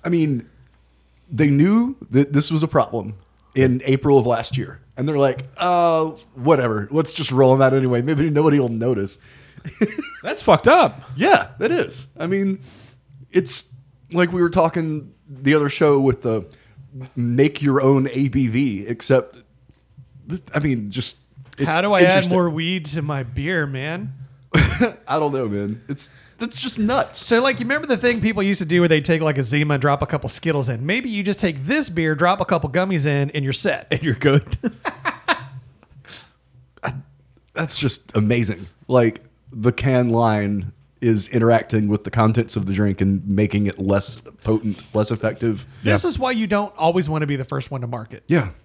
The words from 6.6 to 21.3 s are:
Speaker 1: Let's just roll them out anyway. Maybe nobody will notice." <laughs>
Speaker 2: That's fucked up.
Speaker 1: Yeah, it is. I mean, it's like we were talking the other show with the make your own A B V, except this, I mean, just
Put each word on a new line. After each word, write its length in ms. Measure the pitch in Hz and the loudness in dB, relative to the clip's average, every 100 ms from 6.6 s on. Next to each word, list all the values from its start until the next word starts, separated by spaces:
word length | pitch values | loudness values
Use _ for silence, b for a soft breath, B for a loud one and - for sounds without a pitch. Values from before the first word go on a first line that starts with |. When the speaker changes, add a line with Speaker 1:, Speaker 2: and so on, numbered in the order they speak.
| 120 107 104 | 2 -2 -2
Speaker 1:
Let's 220 | 151 151 | -2 -2
just 180 | - 147 | -4 -2
roll 200 | 131 135 | 4 6
them 100 | 135 | 6
out 120 | 131 | 4
anyway. 280 | 135 127 120 | 4 2 0
Maybe 280 | 131 151 160 | 0 0 2
nobody 300 | 147 156 143 | 2 4 4
will 100 | 123 | 0
notice." 480 | 113 117 113 98 - b b b b 156 | -2 -2 -2 -4 -8 b b b b -18
<laughs> 520 | - 220 - - - | -4 -4 -4 -12 -12
Speaker 2:
That's 180 | - 208 | -10 -4
fucked 260 | - 160 233 | 2 4 6
up. 340 | 349 311 - - 131 | 6 4 0 -16 -2
Speaker 1:
Yeah, 340 | 277 392 - - | 4 4 2 -4
it 120 | - | -2
is. 360 | 285 - - - - | -2 -4 -8 -14 -10
I 80 | 170 | -4
mean, 320 | 196 196 190 b b b b _ - - | -2 -2 -4 b b b b _ -20 -2
it's 400 | 180 - - - - _ _ _ | -2 0 -4 -6 -20 _ _ _
like 200 | 170 175 | 0 0
we 100 | 180 | 2
were 80 | 175 | 2
talking 640 | 175 160 175 160 151 - _ _ | 2 2 0 -4 -6 -10 _ _
the 240 | 135 139 | -4 2
other 160 | 151 143 | 2 2
show 300 | - 156 143 | 2 4 4
with 240 | 135 120 | 2 0
the 220 | 123 110 92 b b b - 135 127 - | -2 -4 -6 b b b -20 -18 -12 -6
make 460 | 120 123 147 - | -2 2 2 2
your 200 | 143 135 | 0 2
own 260 | 135 139 131 | 4 4 2
A 160 | 123 139 | -2 -2
B 180 | 135 127 | 0 0
V, 380 | 117 139 101 101 | 0 0 -2 -8
except 520 | 113 - 131 - 127 _ _ _ _ _ - - - - | -8 2 2 2 -16 _ _ _ _ _ -20 -20 -20 -14
this, 160 | 170 - 156 | -14 -6 -4
I 40 | |
mean, 300 | 147 123 101 | -2 -2 -4
just 280 | 98 - - _ | -6 -8 -8 _